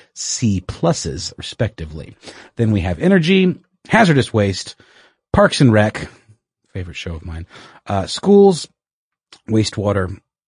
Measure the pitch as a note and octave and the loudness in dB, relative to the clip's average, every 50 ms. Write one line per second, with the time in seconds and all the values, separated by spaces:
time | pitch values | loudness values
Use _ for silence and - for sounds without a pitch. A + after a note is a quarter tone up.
0 | - _ _ - - - - - - A2 G2+ F2+ - - - - - E3+ D#3+ - | -20 _ _ -12 -10 -8 -6 -2 -2 0 -2 -2 -4 -8 -10 -4 -2 -2 -2 -2
1 | - E2 C2+ - - - - - - - - - A#2+ G#2 - - E2 D2+ D#2 D#2+ | -4 -8 -10 -10 -12 -14 -14 -14 -16 -14 -6 -6 -6 -6 -6 -10 -14 -12 -12 -14
2 | - - - _ - - - - - - _ - A#2 A2 G#2+ G2+ F2+ F#2+ F2 D2+ | -16 -16 -20 _ -20 -20 -20 -20 -20 -16 _ -2 0 0 0 0 0 -2 -4 -2
3 | - F3+ G3+ F#3 D#3 E3 G3 F#3+ F#3+ F3+ D3 - _ _ _ _ _ - - A3 | 0 2 2 2 2 2 2 2 2 0 -2 -4 _ _ _ _ _ -2 2 2
4 | A#3 F3 D3+ C3+ A2+ - - A2 G2+ G2 F#2+ - - - - _ _ _ _ _ | 4 4 4 2 0 0 0 0 0 0 -2 -6 -8 -14 -16 _ _ _ _ _
5 | _ _ _ _ _ _ - G3 G#3 G3 - - D3+ B2 A2 G#2+ G#2 G#2+ - - | _ _ _ _ _ _ 2 2 2 2 4 4 4 6 6 6 4 2 0 -6
6 | - - - _ _ _ - _ _ _ _ _ _ _ - F#2+ F2+ F2+ E2+ - | -12 -14 -16 _ _ _ -20 _ _ _ _ _ _ _ -12 -12 -12 -12 -12 -14
7 | - F2 E2 D#2+ E2 F2+ D#2+ E2 E2+ _ - - - - - - _ - G#2 G2 | -12 -12 -12 -12 -12 -12 -12 -12 -14 _ -18 -20 -20 -20 -20 -20 _ -6 -4 -4
8 | F#2 - - - - F#3 G3+ G3+ G3+ G3 F3+ C#3 - - _ _ _ _ _ _ | -4 -6 -8 -4 2 4 6 8 8 6 4 2 -4 -14 _ _ _ _ _ _
9 | _ _ _ _ _ _ - _ _ - A2 A2 G#2+ - - - G2 G#2 G2+ G2 | _ _ _ _ _ _ -20 _ _ -2 0 0 0 0 -4 -4 -4 -2 -2 -2
10 | F#2 F2+ F2+ - _ _ _ _ _ | -4 -6 -8 -12 _ _ _ _ _